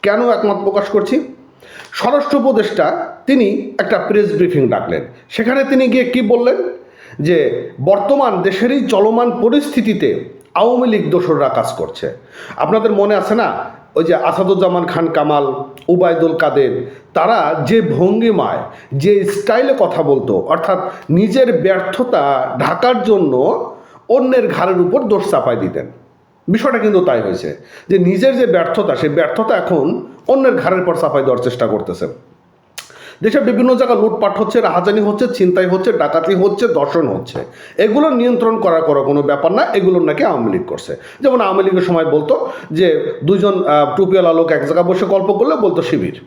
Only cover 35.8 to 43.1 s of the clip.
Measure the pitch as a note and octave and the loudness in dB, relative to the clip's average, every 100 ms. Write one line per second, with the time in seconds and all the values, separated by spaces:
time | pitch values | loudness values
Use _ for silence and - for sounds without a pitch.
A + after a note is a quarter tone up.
35.8 | F#3 G#3+ D3 D#3 D#3+ F#3+ G3 G3 A#3 - | 0 0 0 0 0 2 2 2 0 0
36.8 | - E3+ C#3+ F#2+ - - B2 - - - | 0 0 -2 -4 -8 -10 -12 -16 -18 0
37.8 | G#3 A3+ D#4 B3+ A#3+ A#3+ A3+ A3 F#3+ E3 | 2 2 2 2 2 2 0 0 0 0
38.8 | D#3+ C#3 C#3 C#3+ C#3+ C#3+ D#3+ G3+ D#4+ G3+ | 2 0 2 0 0 0 0 0 0 0
39.8 | F3+ F3+ D#3+ D3 - D3+ A2+ F#2 - C#2+ | 2 2 2 0 0 0 -2 -2 -4 -10
40.8 | - - - - C4+ B3+ G3+ F#3+ F#3+ F#3 | -10 -12 -14 -2 0 2 0 2 2 2
41.8 | F3+ E3 D#3+ D3+ D3 C#4 - - - D#3 | 2 0 2 0 2 -2 -2 -10 -8 0
42.8 | F3+ D#3 - | 2 2 -2